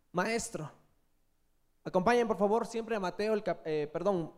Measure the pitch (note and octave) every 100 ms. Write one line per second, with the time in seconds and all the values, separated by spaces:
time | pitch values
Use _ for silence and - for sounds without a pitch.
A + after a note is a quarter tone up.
0 | _ F3 F3+ A#3 - D#3+ D3 - _ _
1 | _ _ _ _ _ _ _ _ - F#3
2 | F#3+ A#3+ A3+ F#3 G3+ A3+ A3 A3+ A3 A3
3 | F3+ F#3+ G#3+ G#3+ F#3 E3 D#3 D3+ D3 E3
4 | G3 F3+ D#3+